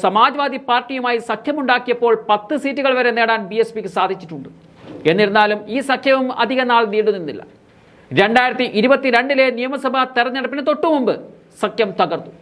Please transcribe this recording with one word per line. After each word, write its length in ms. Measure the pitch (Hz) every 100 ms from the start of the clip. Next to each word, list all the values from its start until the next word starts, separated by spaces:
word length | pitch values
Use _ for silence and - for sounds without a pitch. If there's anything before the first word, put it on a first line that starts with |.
സമാജ്വാദി 560 | 196 202 262 285 285 262 269
പാർട്ടിയുമായി 500 | 240 247 262 247 233 226
സഖ്യമുണ്ടാക്കിയപ്പോൾ 840 | 214 294 294 254 247 247 240 233 220 214
പത്ത് 260 | 208 - 302
സീറ്റുകൾ 300 | 277 269 269 254
വരെ 120 | 240 226
നേടാൻ 240 | 226 220 190
ബി 60 | 220
എസ് 100 | 226 220
പിക്ക് 160 | 190 196
സാധിച്ചിട്ടുണ്ട്. 520 | 185 185 170 151 127 - - - - - 151
എന്നിരുന്നാലും 480 | 185 202 214 208 208 208 247
ഈ 40 | 269
സഖ്യവും 380 | 247 277 269 254 -
അധിക 180 | 233 262 247
നാൾ 120 | 233 220
നീണ്ടുനിന്നില്ല. 480 | 214 214 196 156 104 - - _ _ _ _ - 135
രണ്ടായിരത്തി 460 | 202 240 254 262 247 208
ഇരുപത്തിരണ്ടിലെ 680 | 247 269 269 233 262 269 262 233
നിയമസഭാ 440 | 254 277 269 262 254 240
തെരഞ്ഞെടുപ്പിന് 480 | 247 262 247 277 294
തൊട്ടുമുമ്പ് 440 | 302 330 294 220 147 - - _ -
സഖ്യം 280 | 214 - 208 175
തകർന്നു. 320 | 175 165 - -